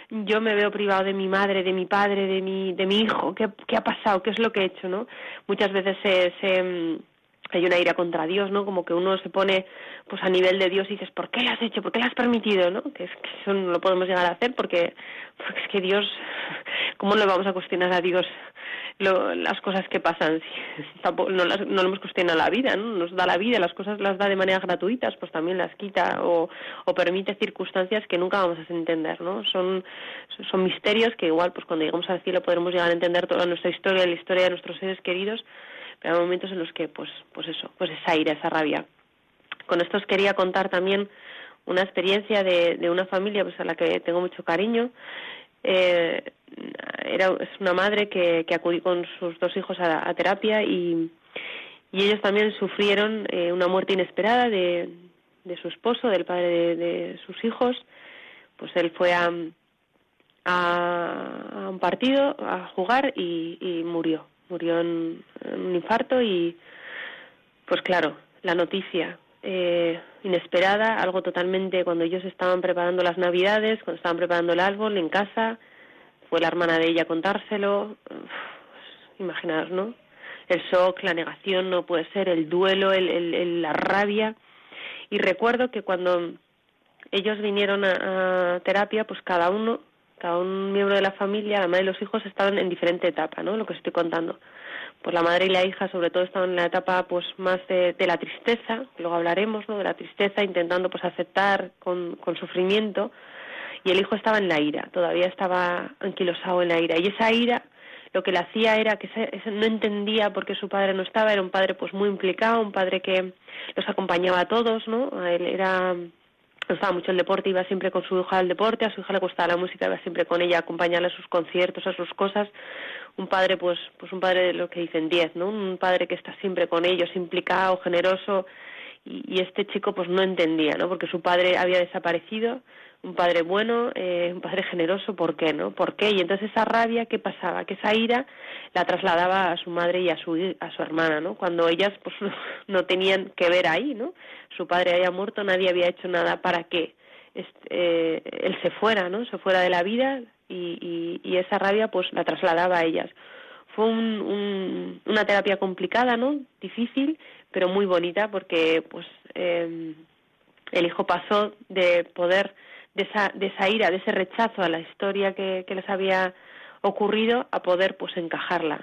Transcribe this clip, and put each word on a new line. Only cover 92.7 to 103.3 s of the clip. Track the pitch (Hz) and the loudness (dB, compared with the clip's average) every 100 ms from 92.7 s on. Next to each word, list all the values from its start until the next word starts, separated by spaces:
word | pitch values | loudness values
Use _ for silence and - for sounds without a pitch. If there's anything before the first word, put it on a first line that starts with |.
| 175 170 175 180 | 0 0 2 0
etapa, | 156 160 - | 0 -4 -4
¿no? | 170 226 | -4 -4
Lo | |
que | 202 | -4
os | 175 | -6
estoy | - | -4
contando. | 170 170 165 170 - - - - - - - | -2 0 -2 -4 -8 -16 -20 -16 -14 -14 -10
Pues | - | -2
la | 170 | 2
madre | 170 175 190 | 2 4 4
y | |
la | 185 | 4
hija, | 185 190 190 | 2 0 -4
sobre | 185 170 | 0 0
todo, | 180 | 0
estaban | 185 196 185 | 0 0 0
en | 175 | 0
la | 170 | 0
etapa, | 185 185 185 | 0 2 0
pues, | 180 175 170 - | 0 -4 -4 -4
más | 185 185 - | -2 -2 0
de, | 185 180 | 2 2
de | 170 180 | 2 0
la | 170 | 0
tristeza, | - - - 233 - 226 262 - | -2 -4 -2 -2 -2 -8 -8 -8
luego | 170 | -2
hablaremos, | 170 170 175 220 214 208 | 0 2 0 0 -2 -6
¿no? | 208 | -4
De | |
la | 175 | -4
tristeza, | 170 170 - 202 202 | -4 -10 -2 0 0
intentando, | 202 180 170 180 185 | 0 0 0 0 0
pues, | 175 | -2
aceptar | 180 - 170 - 202 196 185 _ | -4 -4 -4 2 2 2 -2 _
con, | 185 180 170 180 | -4 -4 -4 -6
con | - 170 | -6 -6
sufrimiento. | 180 180 185 208 214 190 214 - - | -4 0 2 2 0 -2 -4 -8 -20